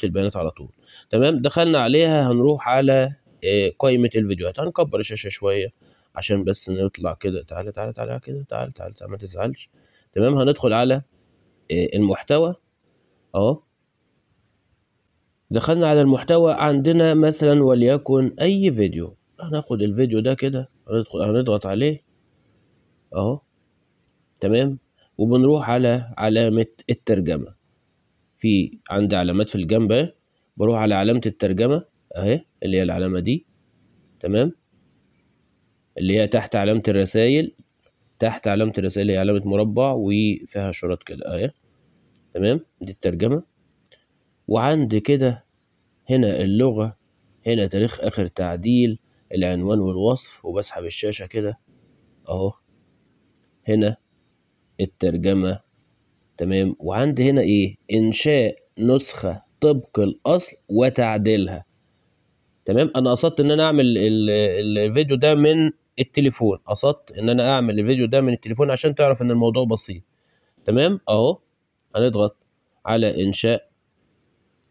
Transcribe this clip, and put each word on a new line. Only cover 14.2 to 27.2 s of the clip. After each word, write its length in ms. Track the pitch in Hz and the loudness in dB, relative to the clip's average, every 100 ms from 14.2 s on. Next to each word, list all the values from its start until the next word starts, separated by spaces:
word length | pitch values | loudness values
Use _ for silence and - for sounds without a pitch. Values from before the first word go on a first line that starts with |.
| _ _ _ _ _ _ _ _ _ _ _ _ _ | _ _ _ _ _ _ _ _ _ _ _ _ _
دخلنا 360 | 110 151 170 156 | -2 0 2 4
على 140 | 151 | 4
المحتوى، 520 | 139 131 - 170 165 | 4 4 4 4 4
عندنا 640 | - 151 143 147 165 160 | 2 2 2 2 4 4
مثلًا 500 | 156 156 156 151 143 | 4 2 4 4 6
وليكن 720 | 131 123 120 139 - 135 131 - | 6 4 4 2 2 2 2 0
أي 320 | 170 196 190 | 0 2 0
فيديو. 440 | 117 95 82 85 - _ - | 2 0 -2 -10 -14 _ -18
هناخد 400 | 170 151 - 117 | -8 -8 -4 -2
الفيديو 380 | 104 104 127 110 | -2 0 0 0
ده 140 | 120 | -2
كده، 340 | 135 135 131 131 _ - | -2 -4 -6 -10 _ -4
هندخل، 340 | 113 110 85 | -4 -4 -4
هنضغط 440 | 107 117 127 104 95 | 0 0 0 -2 -2
عليه. 360 | 101 147 151 _ _ _ _ _ _ _ _ _ _ _ | -2 -2 -4 _ _ _ _ _ _ _ _ _ _ _
أهو. 260 | 85 101 147 - _ _ _ _ _ _ _ _ _ | -4 -4 -4 -10 _ _ _ _ _ _ _ _ _
تمام؟ 380 | 98 117 139 135 _ _ _ - | 0 0 0 -4 _ _ _ -4
وبنروح 520 | 110 123 131 151 104 | 2 4 4 2 0
على 420 | 123 123 123 120 - | 0 2 0 -4 -4
علامة 480 | 110 113 113 113 110 _ - | 0 2 2 0 -2 _ -8
الترجمة. 640 | 117 - 98 | -6 0 0